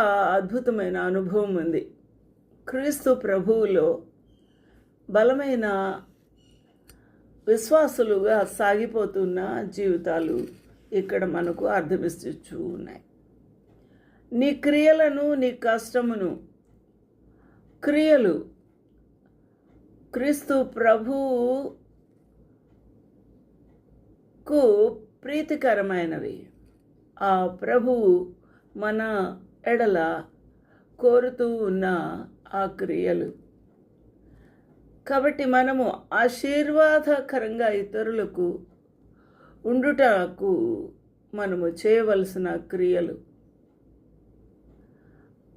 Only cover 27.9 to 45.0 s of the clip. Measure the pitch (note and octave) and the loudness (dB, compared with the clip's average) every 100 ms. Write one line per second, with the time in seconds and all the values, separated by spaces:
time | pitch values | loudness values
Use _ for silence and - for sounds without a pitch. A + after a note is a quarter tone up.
27.9 | B3 G3+ F3+ F3+ - _ _ _ G3+ G#3 | 2 4 4 2 -14 _ _ _ -8 -4
28.9 | G#3+ A3 G#3 F#3 F#3 - _ - A#3 A3+ | -2 -2 -4 -4 -8 -20 _ -2 0 2
29.9 | F3+ D#3+ E3 D#3+ _ _ _ _ _ _ | 2 0 -4 -10 _ _ _ _ _ _
30.9 | - B3 A#3+ B3 B3 A#3+ A#3 G#3 F#3+ F#3 | 0 4 4 2 -2 -2 0 -2 0 0
31.9 | F3+ D#3 F3 - - - G3 F#3+ - F#3 | -2 -4 -8 -14 -20 -10 -4 -4 -4 -6
32.9 | D#3+ F3+ F3 E3+ - - _ _ _ _ | -2 -2 -2 -4 -10 -20 _ _ _ _
33.9 | _ _ _ _ - - _ _ _ _ | _ _ _ _ -20 -20 _ _ _ _
34.9 | _ - C4+ C#4+ D4 C4+ B3+ B3+ C4 A#3 | _ -2 0 0 0 2 2 2 2 -2
35.9 | - - G#3 A#3+ B3 C4+ C#4+ D4 D4+ D#4 | -4 -4 0 0 0 -2 0 2 4 6
36.9 | D4+ D4 C#4+ C4+ C4 A3 A3+ A#3 G3+ G3 | 4 2 0 0 -6 -4 -2 -2 -2 -4
37.9 | G#3+ A3 A3+ G3 - F3 - - _ _ | -6 -4 -4 -6 -4 -4 -4 -12 _ _
38.9 | _ _ _ _ _ - - A3 B3 C4+ | _ _ _ _ _ -20 -10 -2 0 0
39.9 | C#4+ B3+ G3+ F3+ F3+ G3 E3+ A#2 G#2+ G2 | 4 4 4 0 -4 -2 0 0 -4 -10
40.9 | - _ _ _ G#3 G3+ F3+ E3+ E3+ G#3+ | -18 _ _ _ -6 -4 -2 -4 -2 2
41.9 | A3+ A3 G3 F#3 F#3 F3+ E3+ - F#3 F3+ | 4 4 2 0 -4 -4 -6 -6 -2 0
42.9 | F3+ F3 - - _ _ _ _ _ _ | 2 -2 -6 -16 _ _ _ _ _ _
43.9 | _ _ _ _ _ _ _ _ - _ | _ _ _ _ _ _ _ _ -20 _
44.9 | _ | _